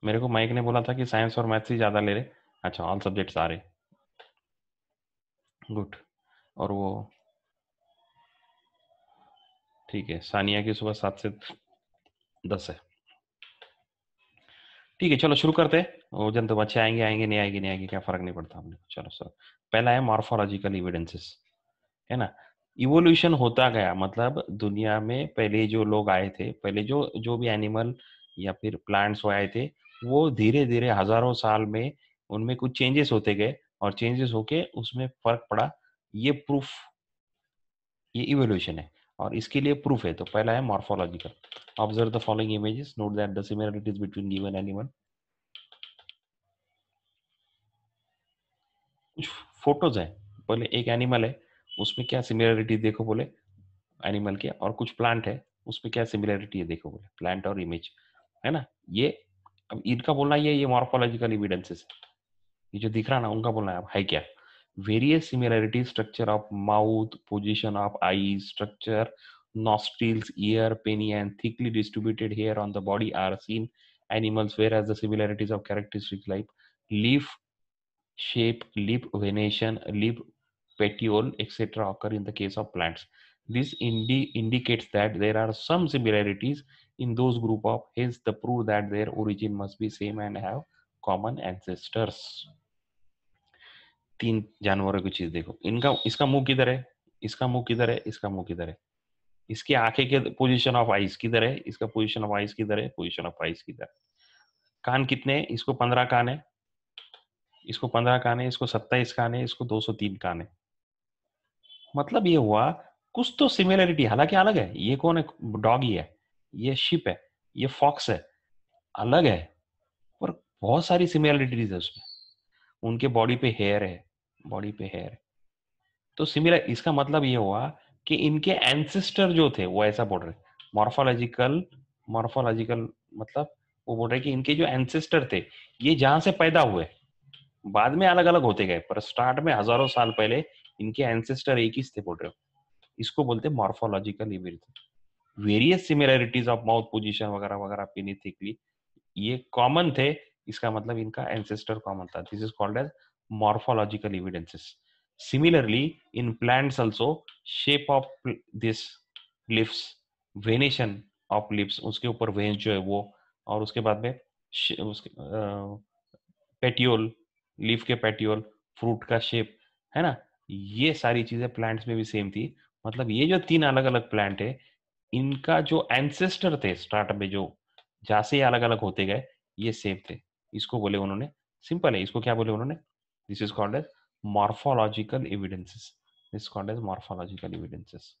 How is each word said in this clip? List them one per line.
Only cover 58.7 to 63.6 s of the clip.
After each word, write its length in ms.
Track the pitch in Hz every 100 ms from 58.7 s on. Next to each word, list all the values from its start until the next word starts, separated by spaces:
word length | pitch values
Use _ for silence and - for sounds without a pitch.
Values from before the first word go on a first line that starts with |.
| _ -
ये 400 | 95 135 - _ _ _ _ _
अब 100 | 110 -
इनका 280 | 120 127
बोलना 220 | 143 143 143
ये, 180 | 151
ये 120 | 147 139
मॉर्फोलॉजिकल 680 | 123 123 127 120 117 117
एविडेंसेस 520 | 110 101 92 - 85 -
है, 80 | - - _ _ _ _ _ _
ये 60 | 104
जो 100 | 110
दिख 200 | 110 110
रहा 100 | 131
ना, 100 | 113
उनका 220 | 110 117
बोलना 200 | 110